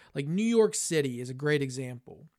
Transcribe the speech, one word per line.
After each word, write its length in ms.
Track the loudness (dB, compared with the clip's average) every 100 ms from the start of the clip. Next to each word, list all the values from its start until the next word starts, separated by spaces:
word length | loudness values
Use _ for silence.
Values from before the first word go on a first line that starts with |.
| -12 -8
Like, 100 | -4
New 160 | 0
York 320 | 4 6 4
City 460 | 2 0 0 0 -4
is 100 | -8
a 40 |
great 280 | -4 0 2
example 680 | 0 -4 -8 -10 -14 -20 -20